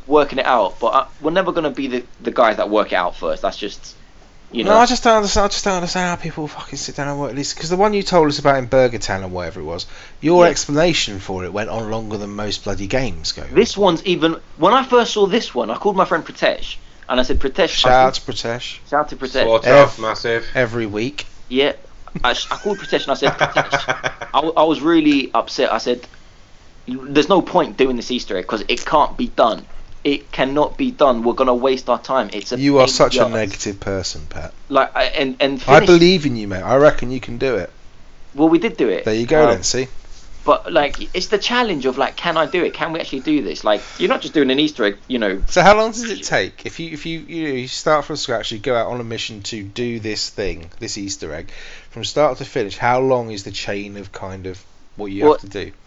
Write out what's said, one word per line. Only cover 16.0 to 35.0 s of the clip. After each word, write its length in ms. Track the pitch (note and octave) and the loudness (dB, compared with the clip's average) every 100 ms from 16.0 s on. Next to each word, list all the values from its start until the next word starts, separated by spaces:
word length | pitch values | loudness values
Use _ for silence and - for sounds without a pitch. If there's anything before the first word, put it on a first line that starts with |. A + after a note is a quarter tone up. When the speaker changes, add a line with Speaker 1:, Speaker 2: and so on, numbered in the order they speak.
| F3 | 2
Speaker 1:
friend 180 | E3+ | 0
Pritesh, 520 | - - D3 - - - - - - | -4 -2 0 0 -6 -10 -14 -14 -2
and 140 | B2+ | 0
I 20 | |
said, 160 | B2 - | 4 4
"Pritesh," 260 | C3+ - | 2 2
I 20 | E3 | 0
Speaker 2:
Shout 240 | - B2 | 2 4
out 240 | B2+ C3 C3 | 6 4 2
Speaker 1:
said, 80 | |
Speaker 2:
to 80 | - | -6
Pritesh. 460 | A2+ A#2 A#2+ - - - | -6 -6 -6 -8 -14 -4
Speaker 1:
shout 120 | C#3+ | -2
out 80 | D3 | -2
to 60 | B2+ | -6
Pritesh. 280 | C#3 C3 | -4 0
Speaker 3:
Sword 200 | A2+ A2+ A#2 | 4 4 8
Speaker 2:
Ev-, 220 | C#3+ C#3 | 8 8
Speaker 3:
off, 100 | - | 4
massive. 480 | A2 G#2 A#2+ A#2 - | -4 -2 -2 -2 -2
Speaker 2:
every 320 | C3+ A#2+ A#2 A2 | 0 0 -2 -4
week. 400 | G#2 B2 - - - - | -4 -4 -6 -12 -14 -4
Speaker 1:
Yeah. 220 | B2+ C#3 - - - - - | 0 0 -2 -12 -20 -10 0
I 100 | B2 | 0
sh-, 140 | A#2 - | 0 -4
I 80 | - | -6
called 220 | G#3 G3 | -4 -6
Pritesh 240 | - C#3 | -2 -2
and 80 | - | 0
I 40 | |
said, 180 | C3+ C3 | 0 0
"Pritesh," 560 | - D3 D3+ - C#3 - B2 B2+ - | 0 0 0 0 -2 -2 -4 -6 -8
Speaker 3:
<laughs> 60 | A2+ | -4
Speaker 1:
I, 60 | C3 | 0
w-, 140 | D#3+ D#3+ | 2 2
I 60 | |
was 180 | D#3+ C3+ | 2 2
really 520 | D3+ E3+ D3+ C#3+ B2+ | 2 4 4 2 2
upset. 380 | A#2 - - B2 | -2 -2 -2 0
I 60 | A2 | 0
said, 280 | B2 B2 - - - - - - - - - | -2 -4 -6 -20 -20 -20 -20 -20 -20 -16 -10
"There's 420 | C3 C3 C#3+ D3 | -10 -2 2 4
no 140 | F#3 | 4
point 340 | - F3+ C3 G2+ | 4 0 0 2
doing 200 | C3+ A#2+ | 0 0
this 160 | G#2+ | -4
Easter 240 | B2 - G2 | -6 -4 -6
egg 80 | F2+ | -4
'cause 160 | A2 F#2 | -4 -2
it 180 | A#2+ - | -4 0
can't 300 | D#3 C3 - | 0 0 -2
be 100 | B2 | -2
done. 400 | - A#2+ F#2+ - - - - | 2 2 0 -8 -12 -12 -4
It 260 | D3 C#3 - | -2 -2 -4
cannot 460 | - C3+ C#3+ D3 - | -2 0 2 0 0
be 160 | B2+ | -4
done. 320 | - C#3+ A#2 | 2 4 4
We're 80 | A#2 | 0
gonna 240 | A#2+ C3 B2 | 2 2 2
waste 340 | C3 B2+ B2+ | 2 0 0
our 80 | A#2 | -2
time. 300 | - C3 G2+ | 0 -2 -2
It's 200 | G#2 - | -6 -6
a 60 | B2+ | 0
Speaker 2:
You 200 | C#3 C#3 | 4 6
are 80 | C3 | 6
Speaker 1:
pain 80 | |
Speaker 2:
such 220 | B2+ C3+ B2 | 4 4 4
Speaker 1:
in 60 | |
Speaker 2:
a 20 | |
Speaker 1:
the 60 | A2+ | 2
arse." 20 | A2 G#2 | 0 -4
Speaker 2:
negative 300 | G2+ G#2+ G2 | -4 -8 -6
person, 460 | - G2 F2+ D#2 D#2 | -4 -4 -6 -8 -10
Pat. 240 | E2+ E2 - - | -10 -12 -14 0
Speaker 1:
Like, 260 | C#3 C3 | 2 2
I, 100 | B2+ | 0